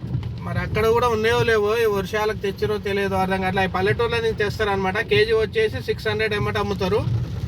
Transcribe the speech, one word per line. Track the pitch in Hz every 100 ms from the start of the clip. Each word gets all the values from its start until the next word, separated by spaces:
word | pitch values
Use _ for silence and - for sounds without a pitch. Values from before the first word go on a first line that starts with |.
| - - - -
మరి | - -
అక్కడ | 180 214 220
కూడా | 233 247
ఉన్నాయో | 220 220 240
లేవో, | 233 220 208 233
ఈ | 220
వర్షాలకు | 202 185 208 214 208
తెచ్చిరో | 202 196 208 208
తెలియదు, | 202 196 190 190
అర్థం | 190 190
కావట్లే. | 185 190
ఈ | 190
పల్లెటూర్లో | 185 196 214 - 233
నుంచి | 226
తెస్తారనమాట. | 214 208 - 208 196 190 202
కేజీ | 220 208 214
వచ్చేసి | 220 208 220 220 254
సిక్స్ | 226 214 220
హండ్రెడ్ | 214 220
ఎమ్మట | 208 214 208
అమ్ముతారు. | 202 196 185 208 202 - - -